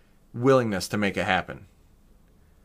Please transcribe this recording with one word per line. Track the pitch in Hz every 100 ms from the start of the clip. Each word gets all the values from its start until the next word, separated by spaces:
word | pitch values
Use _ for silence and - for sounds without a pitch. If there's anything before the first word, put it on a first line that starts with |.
| _ _ _ 120
willingness | 127 131 113 95 -
to | 104
make | 101 90
it |
happen. | 98 92 - 65 - _ _ _ - - _ _ _ _